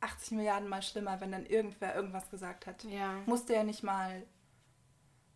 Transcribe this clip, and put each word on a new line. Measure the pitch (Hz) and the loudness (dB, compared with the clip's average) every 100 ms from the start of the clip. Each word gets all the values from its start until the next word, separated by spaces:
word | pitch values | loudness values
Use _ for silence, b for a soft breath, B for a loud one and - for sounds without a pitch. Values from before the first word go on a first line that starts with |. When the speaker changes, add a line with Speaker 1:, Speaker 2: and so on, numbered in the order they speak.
Speaker 1:
achtzig | 220 - - | -6 -6 -2
Milliarden | 220 214 202 202 | 2 4 2 0
Mal | 196 | -4
schlimmer, | - 214 202 190 | -2 -2 -2 -2
wenn | 190 | -2
dann | 190 - | -4 4
irgendwer | 220 214 190 190 | 4 4 -2 0
irgendwas | 185 196 190 - | 0 -2 -4 -8
gesagt | 190 180 180 - | -8 -8 -8 -12
hat. | 185 | -12
Speaker 2:
Ja. | 220 202 196 190 202 | -8 -2 -2 0 2
Speaker 1:
Musste | 240 240 | 2 4
ja | 226 | 4
nicht | 214 214 | 4 0
mal, | 202 196 190 185 208 _ _ _ _ _ _ _ _ _ _ | 0 0 0 -4 -12 _ _ _ _ _ _ _ _ _ _